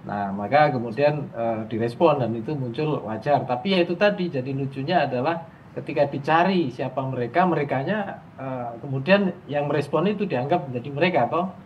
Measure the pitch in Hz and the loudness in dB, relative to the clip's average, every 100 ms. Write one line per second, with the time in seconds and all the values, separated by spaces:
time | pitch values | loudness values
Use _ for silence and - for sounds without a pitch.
0 | - 104 101 98 104 135 151 131 113 107 | -6 -4 -4 -4 2 4 4 2 -4 2
1 | 147 151 135 117 113 110 110 113 117 - | 2 2 -6 -4 -2 -2 -4 -2 -2 2
2 | 170 143 117 113 110 151 127 117 151 139 | 4 4 0 -2 -4 -6 -4 -4 -2 -2
3 | 101 110 147 139 - 123 196 190 175 175 | -4 -6 0 0 2 -4 0 2 2 2
4 | 208 185 175 139 127 135 135 135 135 175 | 2 2 -2 -2 -4 -4 -4 -6 0 2
5 | 143 127 139 170 - - - - 123 151 | 2 0 0 -2 -6 -18 -16 -14 -6 0
6 | 143 143 151 156 180 190 147 - 127 - | 0 0 2 4 6 4 0 -2 -4 -4
7 | 131 127 117 160 180 160 143 131 143 214 | -4 -2 -2 2 2 2 0 -2 -2 -4
8 | 196 - - - 135 131 120 - 143 135 | -4 -10 -16 -12 -8 -6 -8 -10 -6 -4
9 | 135 196 190 - - 143 143 151 139 156 | 4 4 4 -2 -4 -2 0 -2 0 2
10 | 180 214 208 123 135 175 139 123 120 139 | 2 0 -2 -2 0 0 0 -6 -6 0
11 | 180 165 120 156 190 - | 2 4 2 0 -2 -6